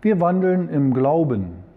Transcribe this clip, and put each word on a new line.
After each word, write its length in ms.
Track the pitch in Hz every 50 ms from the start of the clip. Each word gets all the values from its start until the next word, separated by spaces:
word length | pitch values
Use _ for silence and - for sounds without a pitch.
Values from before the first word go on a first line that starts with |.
Wir 200 | - 214 214 180
wandeln 500 | 175 175 180 185 185 185 185 180 180 170
im 240 | 165 151 139 135 127
Glauben 540 | 127 131 135 151 165 165 147 123 101 95 87 85 87 - - -